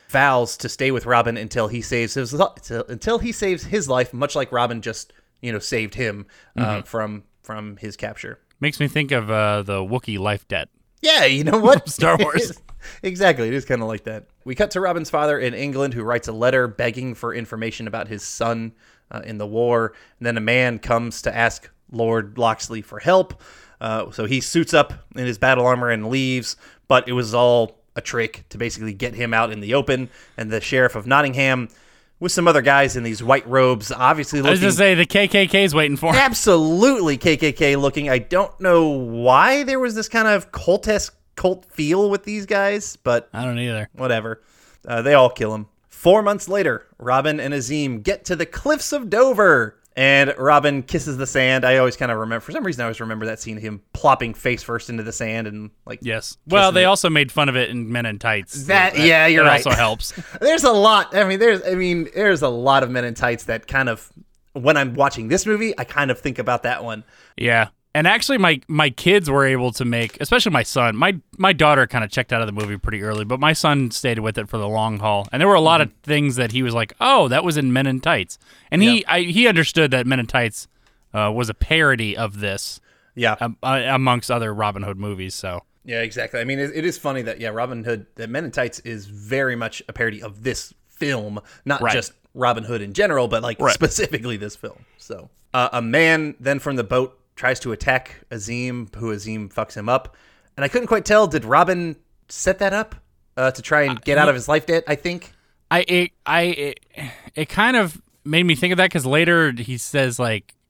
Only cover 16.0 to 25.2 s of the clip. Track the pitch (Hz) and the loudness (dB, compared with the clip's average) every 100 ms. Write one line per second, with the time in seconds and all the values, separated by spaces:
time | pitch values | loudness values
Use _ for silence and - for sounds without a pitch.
16 | 110 120 - 110 123 131 123 104 123 117 | -4 -4 -4 -2 2 2 0 -2 -4 -4
17 | 127 113 117 120 113 110 113 - 110 110 | -8 -8 -8 -8 -10 -8 -8 -8 -10 -10
18 | 101 107 - - 113 117 113 - _ _ | -10 -12 -12 -6 -4 -4 -8 -14 _ _
19 | _ - - 107 104 110 120 117 110 - | _ -16 -14 -10 -6 -2 2 2 0 -6
20 | _ _ 120 117 110 123 127 113 - 117 | _ _ -6 -2 0 2 0 -2 -2 -2
21 | 120 - - 110 117 - - _ _ 117 | -2 -6 -6 0 0 -2 -12 _ _ -4
22 | 113 113 104 117 117 110 - 113 98 104 | -2 -2 -4 -2 0 0 -6 -12 -12 -6
23 | 160 190 185 - - - _ _ 113 110 | 2 2 2 -6 -20 -20 _ _ -6 -6
24 | 92 - 113 131 - 165 160 156 143 - | -6 -8 -4 -2 0 -2 2 2 2 -4
25 | - - | -16 -8